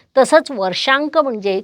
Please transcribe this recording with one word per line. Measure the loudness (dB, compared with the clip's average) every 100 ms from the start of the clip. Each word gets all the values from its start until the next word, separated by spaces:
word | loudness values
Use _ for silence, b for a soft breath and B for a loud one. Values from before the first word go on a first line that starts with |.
| B 0
तसंच | 4 4 2
वर्षांक | -6 -4 -4 -2 0 0 0
म्हणजे | -2 -2 -2 -4